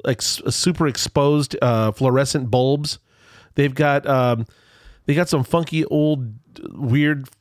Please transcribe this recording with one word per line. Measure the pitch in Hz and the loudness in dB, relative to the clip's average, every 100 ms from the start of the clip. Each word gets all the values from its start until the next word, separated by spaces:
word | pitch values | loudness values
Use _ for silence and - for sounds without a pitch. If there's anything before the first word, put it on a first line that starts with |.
like, | - 127 | -4 -2
s-, | - - - | -2 -4 -4
super | - 180 165 156 | -2 0 0 -2
exposed, | 113 - 151 143 147 139 - | -2 -4 0 2 2 0 -2
uh, | 123 113 110 | 0 2 0
fluorescent | - 131 131 139 151 127 | 0 2 2 2 -2 0
bulbs. | 123 131 147 147 - _ _ _ - - | 0 2 0 -4 -10 _ _ _ -20 -10
They've | - 139 | -2 0
got, | 135 147 143 - | 2 2 2 2
um, | 131 123 117 113 _ _ _ - - - | 2 2 0 -4 _ _ _ -20 -10 -2
they | |
got | 147 175 | 0 2
some | 151 | 0
funky | 127 170 160 160 | 0 0 0 -2
old | 151 151 151 147 120 113 _ - - | 0 2 2 0 -4 -12 _ -18 -16
weird, | - 131 135 147 147 131 _ | -6 0 2 2 -2 -8 _